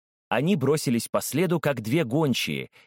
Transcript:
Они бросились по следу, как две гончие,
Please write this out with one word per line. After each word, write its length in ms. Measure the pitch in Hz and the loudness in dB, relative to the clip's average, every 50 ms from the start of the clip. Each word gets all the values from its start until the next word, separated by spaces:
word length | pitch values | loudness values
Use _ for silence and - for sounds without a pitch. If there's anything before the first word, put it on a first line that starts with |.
| _ _ _ _ _ - | _ _ _ _ _ -4
Они 280 | 104 120 143 180 208 | -2 0 2 2 0
бросились 520 | 147 127 131 156 151 - 135 117 113 - - | 2 2 2 2 2 2 0 0 0 -2 0
по 120 | - 104 | -2 -2
следу, 380 | - - - 147 185 165 175 165 | -2 0 -2 0 0 2 0 0
как 220 | - 147 139 120 | 0 0 -2 -2
две 240 | 104 107 135 170 156 | -2 0 0 0 0
гончие, 680 | 113 123 156 160 139 117 - - - 73 67 64 - _ - - | 2 0 2 2 2 0 0 -2 -4 -4 -6 -8 -10 _ -20 -20